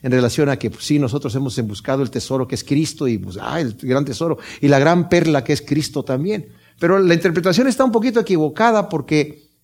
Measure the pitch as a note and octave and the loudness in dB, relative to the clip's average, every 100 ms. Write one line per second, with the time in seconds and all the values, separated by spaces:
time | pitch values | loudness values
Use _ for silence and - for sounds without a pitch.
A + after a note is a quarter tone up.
0 | C3 B2+ A#2+ C3+ C#3+ C3 A2 F#2 - D3 | 2 4 4 4 2 2 -4 -6 0 2
1 | C3 C#3 C3 B2 C3+ C3 A2 G2+ - C3+ | 2 -2 -4 -4 -4 -4 -4 -6 -2 -2
2 | B2+ A#2 - C3 B2+ B2 - C#3+ D#3 - | -2 -4 -4 -4 -2 -6 -2 0 0 -2
3 | C3+ A2 F#2+ F2+ A2+ D#3 C3+ A2 B2+ C3 | -2 -2 -6 -10 -6 -4 -6 -6 -2 0
4 | C#3+ A2+ E3 D3+ - - C#3+ C#3 D3 F3 | -2 -4 -4 -4 -8 -2 2 4 4 2
5 | E3+ F3 E3 C#3+ B2 C#3+ - D3 D3 D3 | 2 2 2 0 0 -4 -2 -4 -2 -8
6 | B2 C3 F3 G#3+ - - _ _ E3+ G3 | -4 -4 -2 -6 -8 -20 _ _ 2 4
7 | F#3 E3+ F3+ E3 F3+ F3 C4 A#3 C4 A3 | 4 4 2 0 2 2 2 2 2 2
8 | B3 A#3 G#3 F3 D3+ D3+ A3+ G#3+ E3+ D#3 | 0 0 0 0 0 2 2 2 -2 -6
9 | C3 D3+ D3 - _ _ | -2 0 -2 -8 _ _